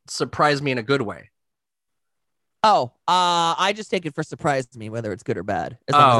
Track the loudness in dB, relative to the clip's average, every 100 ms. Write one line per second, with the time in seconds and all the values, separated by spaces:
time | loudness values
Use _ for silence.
0 | -16 -8 -6 0 0 2 -2 -4 -2 -2
1 | -2 -10 -18 _ _ _ _ _ _ _
2 | _ _ _ _ _ _ 2 4 0 -6
3 | 0 2 2 2 0 0 -2 -4 -6 -6
4 | -4 -8 -8 -4 -2 -2 -4 -12 -10 -8
5 | -6 -6 -6 -6 -4 -4 -6 -10 0 4
6 | 6 6